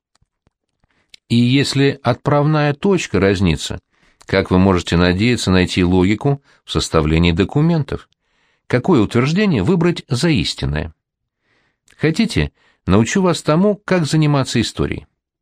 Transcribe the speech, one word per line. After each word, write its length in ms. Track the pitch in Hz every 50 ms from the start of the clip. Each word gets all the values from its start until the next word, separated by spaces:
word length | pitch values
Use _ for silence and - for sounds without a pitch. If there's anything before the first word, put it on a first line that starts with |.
| _ _ _ _ _ _ _ _ _ _ _ _ _ _ _ _ _ _ _ _ _ _ _ - _ -
И 60 | 117
если 640 | 120 120 123 131 143 135 - - 135 139 139 131 - -
отправная 680 | 120 123 - - 139 143 147 147 151 156 151 147 147 143
точка 460 | - - 202 190 170 - - - 92
разнится, 600 | 92 98 101 90 101 85 76 71 - - - - - _ _ _ _ _ _ _ _
как 240 | - - 98 92 -
вы 80 | 95 90
можете 400 | 92 98 95 87 82 - 87 85
надеяться 540 | 90 90 87 92 110 123 123 113 - -
найти 320 | 92 92 90 85 - 95 90
логику 580 | 87 90 92 90 95 110 - - - 143 - _ _ _ _ _
в 80 | -
составлении 600 | - 80 - - - 80 76 78 78 82 87 87
документов? 800 | 82 85 98 - - 143 151 165 170 160 - - - - - _ _ _ _ _ _ _ _ _ _ _ _ -
Какое 340 | - 127 127 - 180 123
утверждение 600 | 101 - - 117 123 143 160 196 214 196 156 107
выбрать 420 | 87 151 196 170 170 175 170 - - -
за 220 | 139 120 - -
истинное? 640 | 156 101 69 - - - - 65 73 78 78 78 - _ _ _ _ _ _ _ _ _ _ _ _ _ _ _ _ _ _ _ _ -
Хотите, 540 | - 156 165 - 226 - - 87 73 73 _ _ _ _ _ _ - 90
научу 340 | 92 107 113 - - 202
вас 200 | 185 180 - -
тому, 340 | - - 151 165 196 214 202
как 300 | - - - 190 180 156
заниматься 540 | 135 - 156 156 147 147 139 127 - - 123
историей? 460 | 104 - - - 71 - - - - _ _ _ _ _ _ _